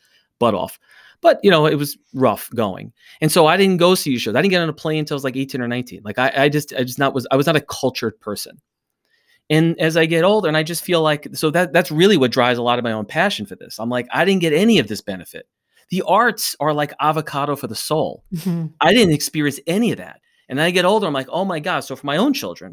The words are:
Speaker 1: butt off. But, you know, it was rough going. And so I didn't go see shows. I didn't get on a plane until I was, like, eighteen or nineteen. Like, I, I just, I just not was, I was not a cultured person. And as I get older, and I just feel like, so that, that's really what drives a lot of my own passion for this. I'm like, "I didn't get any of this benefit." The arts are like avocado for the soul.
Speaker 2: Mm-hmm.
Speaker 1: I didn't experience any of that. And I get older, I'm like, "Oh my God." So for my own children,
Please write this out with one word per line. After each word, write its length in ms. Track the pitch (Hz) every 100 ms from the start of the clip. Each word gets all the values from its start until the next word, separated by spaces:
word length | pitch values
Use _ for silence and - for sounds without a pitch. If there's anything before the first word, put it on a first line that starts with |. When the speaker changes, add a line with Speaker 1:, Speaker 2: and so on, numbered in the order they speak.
| _ _ _ _
Speaker 1:
butt 160 | 117
off. 240 | 95 - - _ - - _
But, 180 | 339 -
you 80 | 202
know, 160 | 165 151
it 80 |
was 240 | 147 143 - _
rough 340 | 131 123 101 -
going. 400 | 120 104 92 110 _ - -
And 100 | 156
so 160 | 175 156
I 120 | 185
didn't 180 | 196 175
go 180 | 175
see 220 | 185 151 120
shows. 180 | 110
I 60 | 113
didn't 120 | 196
get 100 | 180
on 80 | 165
a 20 |
plane 280 | 151 160 156
until 140 | 151
I 20 | 143
was, 80 |
like, 120 | 131 127
eighteen 240 | 135 131
or 80 | 120
nineteen. 320 | 123 123 87
Like, 160 | 104 117
I, 140 | 127
I 140 | 135 147
just, 240 | 147 -
I 80 | -
just 160 | 127 123
not 140 | 139
was, 140 | 135 -
I 60 | 135
was 100 | 147
not 100 | 151
a 40 |
cultured 580 | - - 131 - 113 -
person. 380 | 107 101 - - _ _ _ _ _ _ _ _ _
And 280 | 156 165 165
as 200 | 160 165
I 80 | 165
get 180 | 165
older, 240 | 180 214 175
and 80 | 156
I 60 |
just 200 | 160 165
feel 200 | - 170
like, 260 | 156 147 -
so 160 | 135 156
that, 240 | 165 180
that's 160 | 170 -
really 260 | 156 190 170
what 140 | 127
drives 260 | 127 123 120
a 40 |
lot 160 | 120 123
of 60 |
my 80 | 120
own 120 | 110
passion 400 | 101 156 196 190
for 120 | 101 92
this. 220 | - -
I'm 120 | 117
like, 180 | 123 120
"I 120 | 131
didn't 160 | 180 190
get 140 | 165
any 240 | 151 226 202
of 100 | 113
this 140 | 104
benefit." 440 | - 92 82 - - _ _ _ _
The 120 | 180
arts 540 | - 202 240 - - -
are 140 | 147
like 220 | 147 147 -
avocado 540 | 151 156 151 143 143
for 120 | 139 110
the 80 | 107
soul. 480 | - 151 98 - _
Speaker 2:
Mm-hmm. 320 | 175 185 170 156 -
Speaker 1:
I 140 | 156
didn't 200 | 240 190
experience 460 | 147 - 156 147 143 -
any 260 | 196 233
of 60 | 107
that. 220 | 87 - _ _ _
And 120 | 131
I 100 | 170
get 140 | 180
older, 240 | 180 214 185
I'm 40 |
like, 160 | 139 127
"Oh 160 | 170
my 140 | 190 165
God." 220 | 170 156
So 160 | - 131
for 100 | 143
my 100 | 151
own 140 | 277
children, 400 | - 95 85 92